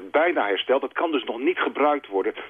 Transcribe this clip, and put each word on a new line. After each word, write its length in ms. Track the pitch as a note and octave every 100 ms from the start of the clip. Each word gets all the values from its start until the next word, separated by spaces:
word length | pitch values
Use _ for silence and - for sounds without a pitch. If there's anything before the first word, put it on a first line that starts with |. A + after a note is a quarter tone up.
| F#2+
bijna 360 | C#3+ E3 D3+ G#2
hersteld. 340 | F#2+ - C3
Dat 120 | C3
kan 180 | - E3
dus 120 | C#3+
nog 160 | A#2 A2+
niet 200 | C#3+ F#3
gebruikt 480 | - B2 C#3+ D3 -
worden. 260 | G2 G2+ - -